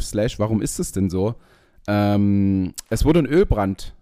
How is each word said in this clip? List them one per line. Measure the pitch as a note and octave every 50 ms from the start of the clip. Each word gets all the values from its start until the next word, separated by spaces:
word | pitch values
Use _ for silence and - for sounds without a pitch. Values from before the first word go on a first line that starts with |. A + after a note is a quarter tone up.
slash, | - - - G#2 G#2+ B2 - -
warum | G#2 A2 A2+ G#2+ -
ist | - - -
es | F3 - -
denn | G2 F#2+ F#2+
so? | E2+ F#2 F#2+ G#2+ A#2 - _ _ _ _ _ _ _ _ - -
Ähm, | G#2 G#2 G#2 G2+ G2+ G2+ G2+ G2+ G2+ G2+ G2 G2 G2 F#2+ F#2 F2+ - - - -
es | A2+ - -
wurde | C#3 D#3+ F3
ein | D3
Ölbrand, | B2 C#3+ F3 G#3 G#3 - G#2+ G2 F#2+ F#2+ - - - - -